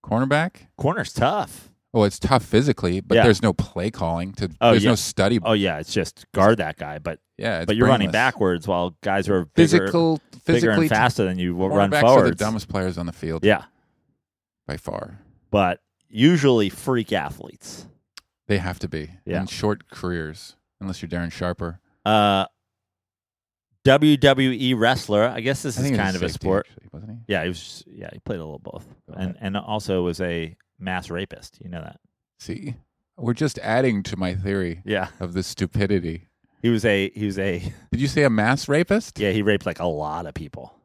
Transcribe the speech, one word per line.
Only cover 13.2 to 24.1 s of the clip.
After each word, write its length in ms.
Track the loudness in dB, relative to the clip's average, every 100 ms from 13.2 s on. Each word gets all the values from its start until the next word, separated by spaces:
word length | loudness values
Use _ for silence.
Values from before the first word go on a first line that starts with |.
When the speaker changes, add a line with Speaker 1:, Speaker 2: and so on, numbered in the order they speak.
| -6 0 2
Speaker 2:
Yeah. 180 | 2 -2 _ _ _ _ _ _ _ _ _ -10
Speaker 1:
By 80 | -10
far. 440 | -8 -10 -12 -18 -20 _ _
Speaker 2:
But 320 | 2 2 -2 _ _ _
usually 580 | 4 6 6 4 4 2
freak 440 | -2 -4 -2 -2
athletes. 720 | -4 -4 -10 -20 -20 -20 -18 -20 _ _ -20 _ _ -4
Speaker 1:
They 100 | -2
have 220 | -2 -8
to 80 | -8
be 240 | -8 -12 -14 -6
Speaker 2:
Yeah. 160 | -6
Speaker 1:
in 40 | -6
short 420 | -4 -4 -4 -10
careers, 680 | -10 -8 -6 -8 -14 -20 _ _ _
unless 220 | -12 -10
you're 60 | -8
Darren 220 | -6 -8
Sharper. 480 | -6 -6 -4 -8 -10 _ _
Speaker 2:
Uh, 420 | 2 4 4 2 -2 _ _ _ _ _ _ _ _ _ _ _ _ _ 4
W 320 | 6 6